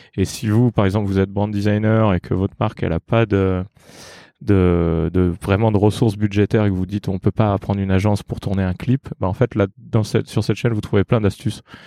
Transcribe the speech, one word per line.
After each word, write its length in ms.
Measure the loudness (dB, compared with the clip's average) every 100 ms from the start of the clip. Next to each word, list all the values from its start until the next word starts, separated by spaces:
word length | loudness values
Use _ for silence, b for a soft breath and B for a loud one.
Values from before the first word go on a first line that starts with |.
| B -4
Et 100 | -4
si 220 | -2 0
vous, 240 | 2 2
par 140 | 2 0
exemple, 220 | 0 0
vous 120 | 0
êtes 100 | 0
brand 220 | -2 -4
designer 600 | -2 0 0 2 2 2 0
et 40 |
que 140 | -2
votre 220 | -2 -2 -2
marque 240 | -6 -4
elle 80 | -4
a 80 | -4
pas 260 | -2 0 2
de, 380 | 0 0 -2 -6 _ B B B B B _
de, 680 | 0 4 4 4 2 0 0
de 200 | 2 0 0
vraiment 300 | 0 2 2
de 60 | 2
ressources 400 | 2 2 0 0
budgétaires 480 | -2 0 0 2 0
et 40 |
que 40 |
vous 120 | 0 -2
dites 220 | -4 -4
on 100 | -4
peut 140 | -2
pas 260 | 0 0 0
prendre 220 | -2 -2
une 120 | 0
agence 320 | 0 2 -2
pour 160 | -4 -8
tourner 240 | -4 -2
un 100 | -2
clip, 360 | -4 -2 -4 -4 -6
bah 80 | -4
en 60 |
fait 220 | 0 -2 0
là 120 | -2 -4
dans 260 | -4 -2
cette, 240 | 0 -2 -2
sur 160 | -4
cette 140 | -2 -2
chaîne 160 | -2
vous 80 | -4
trouvez 220 | -2 0
plein 180 | 2 2
d'astuces 400 | 0 -2 -8 -8 -14 B